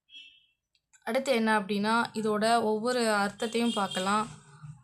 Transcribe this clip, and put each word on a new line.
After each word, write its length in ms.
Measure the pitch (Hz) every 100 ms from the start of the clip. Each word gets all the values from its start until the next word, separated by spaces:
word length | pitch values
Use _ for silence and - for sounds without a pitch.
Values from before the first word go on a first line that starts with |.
| _ - - - _ _ _ _ _ _
அடுத்து 280 | - 233 -
என்ன 260 | 240 220 214
அப்படின்னா, 440 | 202 208 208 226 -
இதோட 500 | 220 220 208 220 233
ஒவ்வொரு 460 | 220 214 226 247 226
அர்த்தத்தையும் 640 | 208 202 - 233 226 233
பார்க்கலாம், 560 | 220 190 185 190 208 220 - - - - -